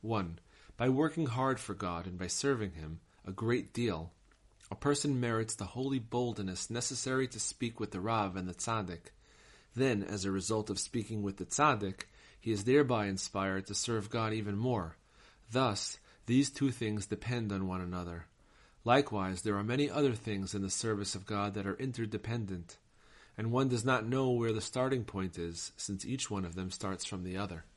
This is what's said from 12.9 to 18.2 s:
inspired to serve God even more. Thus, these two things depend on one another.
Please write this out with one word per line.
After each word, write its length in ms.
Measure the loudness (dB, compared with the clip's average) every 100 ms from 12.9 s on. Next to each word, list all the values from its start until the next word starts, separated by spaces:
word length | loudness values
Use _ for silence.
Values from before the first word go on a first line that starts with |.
| 4 2
inspired 600 | 0 -2 0 2 0 -2
to 80 |
serve 360 | -4 0 -2 0
God 220 | 0 0
even 240 | 0 -2 0
more. 400 | 2 0 -2 -8 _ -20 -20 -20 -2
Thus, 500 | 2 2 2 -4 -10 -16 -14 2
these 240 | 4 4
two 220 | 2 0
things 340 | 2 -2 -2 -2
depend 460 | -4 -2 -2 0
on 160 | 0 0
one 120 | -2
another. 460 | -2 -4 -4 -8